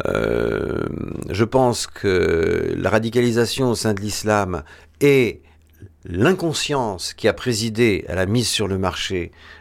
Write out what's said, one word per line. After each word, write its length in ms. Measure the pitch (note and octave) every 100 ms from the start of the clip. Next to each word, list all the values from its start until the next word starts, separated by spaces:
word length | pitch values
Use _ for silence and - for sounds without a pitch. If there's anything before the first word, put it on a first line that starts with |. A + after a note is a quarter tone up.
| -
euh, 800 | G1+ A1 A#1 A#1 G#1+ - - - - - - -
je 140 | F#2
pense 440 | A2+ C3 B2 A2+ -
que 840 | - G2+ F#2 E2+ E2 E2+ E2+ E2 E2
la 120 | F2+
radicalisation 800 | G#2+ A2+ A#2 A#2+ A#2 A#2 - B2+
au 60 | A2
sein 180 | A2+
de 80 | G2+
l'islam 600 | G#2 G2 G#2+ G#2 F#2+ F2 D2 - - _
et 400 | C#3+ C#3 A2+ - - _ _ _ G2+ _ -
l'inconscience 1080 | F2 C3 F#3 E3+ C3+ - C#3+ A#2 F2+ -
qui 140 | - A2
a 60 |
présidé 720 | - B2 A2 A2+ A2 A#2+ F#2 -
à 80 | F2
la 100 | F#2
mise 220 | A#2+ A2+
sur 200 | - G2
le 120 | F#2+
marché, 520 | F#2 - - F#2+ E2+ - - -